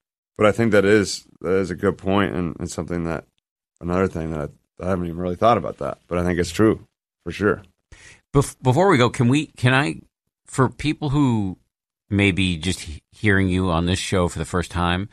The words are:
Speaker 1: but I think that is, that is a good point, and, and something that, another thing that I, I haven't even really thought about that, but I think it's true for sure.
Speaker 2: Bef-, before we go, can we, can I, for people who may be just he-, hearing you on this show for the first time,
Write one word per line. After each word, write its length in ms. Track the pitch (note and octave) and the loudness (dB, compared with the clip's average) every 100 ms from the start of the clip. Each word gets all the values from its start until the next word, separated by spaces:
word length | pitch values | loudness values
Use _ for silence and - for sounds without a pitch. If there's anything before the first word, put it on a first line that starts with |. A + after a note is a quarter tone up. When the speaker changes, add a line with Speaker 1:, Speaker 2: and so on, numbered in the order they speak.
| _ _ _ - | _ _ _ 0
Speaker 1:
but 100 | G#2+ | 2
I 60 | |
think 180 | G#2 A#2 | 4 2
that 140 | G2+ G2 | 4 4
is, 420 | G#2+ F#2 - - - | 4 2 -6 -14 -10
that 140 | E2 F#2+ | -2 0
is 120 | F2+ | -2
a 60 | F2 | -2
good 220 | G2 - | -2 -2
point, 360 | F#2+ G2 F2 | 0 0 0
and, 220 | C#2 E2+ - | -2 -6 -6
and 120 | F2 | -8
something 320 | - D#2+ F2 | -8 -6 -4
that, 220 | E2 D#2+ - _ _ _ _ - | -4 -6 -10 _ _ _ _ -12
another 260 | E2+ F2+ F#2+ | -4 0 0
thing 240 | E2+ D#2+ | -2 -6
that 80 | D#2 D2 - _ - | -6 -8 -12 _ -10
I, 60 | F2+ | -4
I 40 | |
haven't 160 | F#2+ F2 | -4 -4
even 120 | E2 | -6
really 160 | F2+ F2+ | -6 0
thought 220 | A2 A2 | 2 2
about 200 | A#1 - | 0 -6
that, 200 | C#2 - - | -8 -8 -6
but 100 | F2 | -2
I 60 | |
think 160 | F2 E2+ | 0 0
it's 100 | E2+ | -2
true 360 | - A2 F2+ - _ _ _ F2 | 2 2 2 -6 _ _ _ -12
for 60 | |
sure. 300 | E2 G2+ - - _ _ - - - _ | -2 -2 -2 -6 _ _ -20 -20 -20 _
Speaker 2:
Bef-, 220 | C#3 - - | 0 0 -2
before 260 | C3 B2 G3 | 0 2 4
we 80 | C#3 | 4
go, 120 | A#2+ | 2
can 180 | A2+ A#2+ | 2 2
we, 200 | D3 - | 2 -2
can 260 | - B2 | -2 0
I, 280 | C3 D#3 - - _ _ _ - | 2 0 -6 -14 _ _ _ -8
for 240 | - B2 | 0 0
people 400 | - D3 - D3+ | 0 -4 -4 -2
who 480 | D3 C3+ A2+ F#2+ F2 _ _ _ _ - | 2 2 2 -2 -8 _ _ _ _ -2
may 220 | G2+ G2+ | 2 2
be 240 | F2 F#2+ E2 | 2 0 -2
just 220 | F2 E2+ | -4 -6
he-, 220 | - D2+ _ | -8 -14 _
hearing 380 | - G#2+ F#2+ F#2+ | -4 2 2 2
you 200 | F#2 F#2 | 2 0
on 160 | D#2+ F2 | 0 0
this 140 | F#2 | -2
show 300 | - F#2+ F2 | -2 0 0
for 100 | E2 | -2
the 60 | D#2 | -4
first 260 | F2+ E2+ | -4 -4
time, 380 | F2 F2 F2+ G#2 | -2 -2 -2 -6